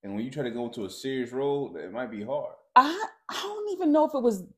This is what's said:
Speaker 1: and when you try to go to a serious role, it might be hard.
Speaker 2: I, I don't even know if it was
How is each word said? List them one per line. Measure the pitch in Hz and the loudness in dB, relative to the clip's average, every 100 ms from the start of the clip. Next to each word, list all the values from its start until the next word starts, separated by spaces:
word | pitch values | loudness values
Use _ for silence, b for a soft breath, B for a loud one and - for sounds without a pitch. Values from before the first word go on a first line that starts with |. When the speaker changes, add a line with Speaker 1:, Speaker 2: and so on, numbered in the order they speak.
Speaker 1:
and | 101 | -6
when | 98 | -6
you | 120 | -4
try | 147 | -4
to | 127 | -4
go | 117 120 | -2 -6
to | 123 | -6
a | 98 | -8
serious | - 135 135 120 | -6 -4 -2 -2
role, | 123 139 143 135 80 | -2 0 0 -2 -6
it | 82 | -8
might | 104 123 | -6 -6
be | 107 | -6
hard. | 104 147 135 - _ - | -4 -4 -6 -12 _ 6
Speaker 2:
I, | 277 349 440 - - | 6 2 -6 -10 -10
I | - | -8
don't | 392 415 415 | -6 -6 -4
even | 381 349 | 0 4
know | 294 285 | 6 4
if | |
it | 285 | 4
was | 240 202 175 | 2 2 -6